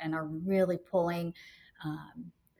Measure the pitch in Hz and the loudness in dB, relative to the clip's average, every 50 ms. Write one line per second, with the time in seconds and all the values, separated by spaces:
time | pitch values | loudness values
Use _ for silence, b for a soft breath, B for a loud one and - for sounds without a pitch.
0 | 165 156 160 160 156 156 160 160 175 190 196 190 185 180 180 175 - - - 180 | -4 -4 -2 -2 -4 -4 -6 -4 0 2 4 4 4 4 2 -2 -2 0 0 2
1 | 170 170 170 170 170 170 170 B B B B B B B B - - 151 151 156 | 2 2 0 -2 -2 -4 -6 B B B B B B B B -8 -6 -6 -6 -6
2 | 151 - - 165 165 170 - _ _ _ _ | -10 -14 -16 -16 -16 -16 -18 _ _ _ _